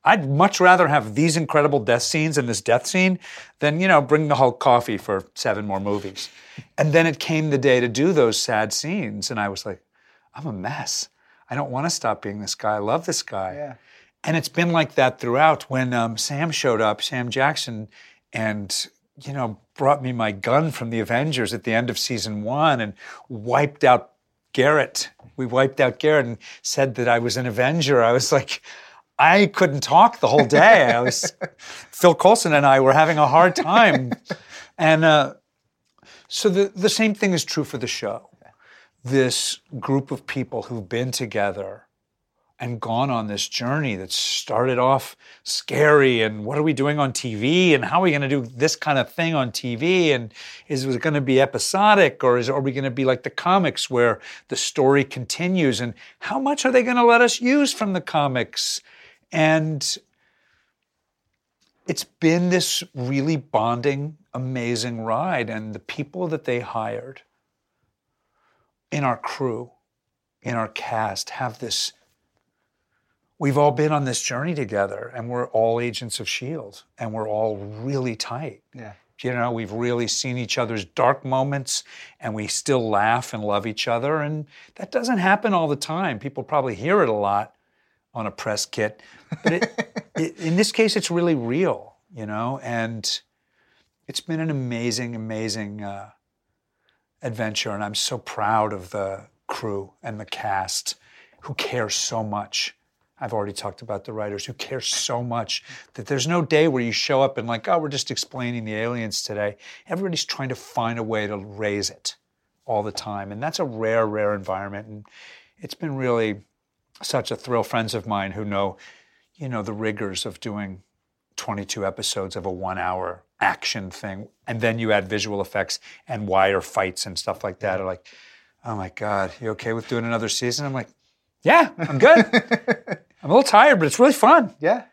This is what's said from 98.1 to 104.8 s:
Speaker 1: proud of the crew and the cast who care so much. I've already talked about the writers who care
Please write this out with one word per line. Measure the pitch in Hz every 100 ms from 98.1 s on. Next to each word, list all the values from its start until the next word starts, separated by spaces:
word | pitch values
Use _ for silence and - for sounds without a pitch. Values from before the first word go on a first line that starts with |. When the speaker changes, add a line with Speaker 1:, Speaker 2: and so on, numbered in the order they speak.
| 123
Speaker 1:
proud | - - 104 110 107
of | 101 90
the | 104 98 98 104 _ -
crew | - 110 101 98 _
and | 127 107
the |
cast | 101 - 107 98 90 - - - _ _ _ _
who | -
care | - - 123 107
so | - - 113
much. | 110 104 104 - - _ _ _ _ _
I've | 123
already | 110 101
talked | 98 101 95
about | 117 101
the | -
writers | 110 104 101
who | -
care | 123 - 131